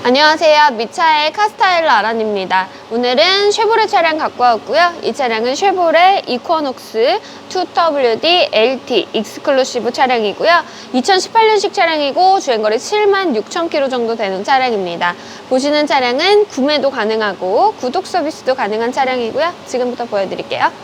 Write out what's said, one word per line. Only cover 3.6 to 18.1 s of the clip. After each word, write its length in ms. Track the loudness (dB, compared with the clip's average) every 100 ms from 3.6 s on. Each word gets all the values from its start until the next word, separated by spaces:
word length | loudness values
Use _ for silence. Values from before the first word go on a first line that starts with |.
| 2 2 2
차량 320 | 2 0 0
갖고 240 | -4 0
왔고요. 520 | 0 0 0 2 2 0
이 100 | -6
차량은 400 | -4 -2 -2 -2
쉐보레 720 | 0 0 2 2 4 4 2 -2
이코녹스 960 | -6 -2 -2 -2 -8 -8 -2 0 0 -4 -20 -8
투 220 | -6 -4
더블유 480 | 0 0 2 0 0
디 300 | 2 2 2
엘티 580 | 2 2 0 -2 -2 -2
익스클루시브 800 | -4 -6 -8 -2 0 0 -2 -6
차량이고요. 680 | -2 0 0 -2 -2 2 2 0 -14 -6
이천십팔 520 | -4 2 0 2 2 4
년식 280 | 4 0
차량이고 680 | 0 0 0 -2 2 4 2
주행거리 400 | 2 0 0 -2
칠만 560 | -2 0 2 2 0 -2
육천 340 | -4 -4 -2
킬로 200 | 0 -2
정도 260 | -2 -2 -2
되는 280 | -4 -4
차량입니다. 680 | 0 0 2 -2 -4 -2 -4 -4 -12 -18 -2
보시는 360 | 0 2 0 2
차량은 640 | 2 0 0 2 4 2
구매도 420 | 0 0 0 0
가능하고 840 | -2 -2 0 -2 -2 -2 2 2 0
구독 280 | -4 -4
서비스도 480 | -4